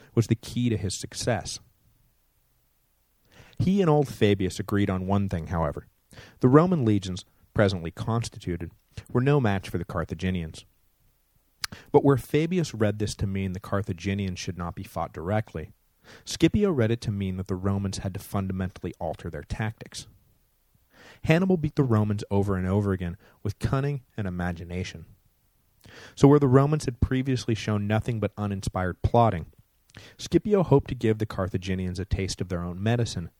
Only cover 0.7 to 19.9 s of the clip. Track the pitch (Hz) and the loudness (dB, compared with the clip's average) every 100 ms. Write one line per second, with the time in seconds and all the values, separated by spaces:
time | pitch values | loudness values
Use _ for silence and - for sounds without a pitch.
0.7 | 104 95 - - - - 110 - - _ | -2 -4 -6 -10 -6 -2 -2 -4 -14 _
1.7 | _ _ _ _ _ _ _ _ _ _ | _ _ _ _ _ _ _ _ _ _
2.7 | _ _ _ _ _ _ - - - - | _ _ _ _ _ _ -20 -12 -2 2
3.7 | 202 175 147 143 - 107 101 92 - - | 4 6 4 2 2 4 4 0 -4 -2
4.7 | 101 101 95 92 101 98 90 80 87 78 | 0 2 0 0 0 0 -4 -4 -2 -2
5.7 | - - _ _ - - - 127 139 180 | -4 -10 _ _ -20 -20 0 6 6 6
6.7 | 175 117 104 95 90 - _ _ - 104 | 4 2 2 0 -8 -12 _ _ 2 4
7.7 | 90 82 - - 113 117 - - 85 85 | 2 -6 -8 -4 -4 -4 -8 -6 -6 -8
8.7 | - _ - - 123 131 147 117 98 - | -14 _ -20 -4 0 4 4 4 0 -2
9.7 | 87 85 87 80 82 92 92 80 80 - | -6 -6 -6 -6 -4 -4 -4 -6 -12 -20
10.7 | _ _ _ _ _ _ _ _ _ - | _ _ _ _ _ _ _ _ _ -16
11.7 | - - 147 139 135 - 151 165 185 156 | -16 2 4 6 2 2 0 0 0 -2
12.7 | 110 107 104 104 - 101 98 98 90 - | 0 0 0 -4 -4 -4 -2 -4 -6 -4
13.7 | 98 101 85 90 98 98 90 - 87 85 | -4 -4 -6 -4 -4 -4 -6 -8 -8 -8
14.7 | - 92 - 80 - 82 107 - 82 78 | -10 -10 -8 -8 -8 -4 -2 -4 -8 -14
15.7 | _ _ _ - - - - 165 220 202 | _ _ _ -20 -20 -14 0 2 4 2
16.7 | 151 110 117 - 101 95 92 92 92 98 | 2 0 0 -4 -4 -4 -4 -6 -4 -2
17.7 | 98 98 95 98 92 - 104 95 95 92 | -2 -4 -6 -8 -10 -8 -6 -4 -4 -6
18.7 | - 90 - 82 - 90 73 73 - 110 | -8 -12 -8 -8 -8 -10 -10 -8 -6 -6
19.7 | - - | -8 -14